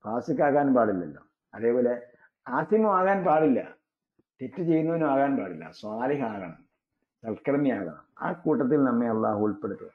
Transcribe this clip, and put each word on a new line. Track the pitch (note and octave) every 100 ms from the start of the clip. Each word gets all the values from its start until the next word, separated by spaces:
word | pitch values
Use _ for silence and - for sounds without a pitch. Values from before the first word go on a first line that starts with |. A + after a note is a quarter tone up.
ഫാസിക്കാകാൻ | G#2+ A#2 A#2 C#3 D3 C#3 C#3+
പാടില്ലല്ലോ, | B2+ A2 F#2+ D#2+ C#2+ _ _ _
അതേപോലെ | G#2 A#2 B2 A#2+ F2+ - _ _ _ -
ആസിമും | C#3 E3+ G#3+ A3 F#3
ആകാൻ | F#3+ G3
പാടില്ല, | F3+ D#3 D#3 A#2 - - _ _ _ _ _ _
തെറ്റ് | B2+ -
ചെയ്യുന്നവനും | E3+ D#3+ D#3+ E3 D#3
ആകാൻ | C3+ C#3 C3
പാടില്ല, | F#2+ D#2+ E2
സ്വാലിഹാകണം, | - G#2+ A2 B2+ C#3+ A#2+ G2+ F2+ D#2 _ _ _ _ _ _
സൽക്കർമ്മിയാകണം. | A2+ G2+ - C#3+ C#3 A2 F2+ D#2 _ -
ആ | E3
കൂട്ടത്തിൽ | - - D3+ C3 D3
നമ്മെ | C3+ A#2+ A#2+
അള്ളാഹു | A2 A2 G#2
ഉൾപ്പെടുത്തുക. | G#2+ G2+ A2 F#2+ F#2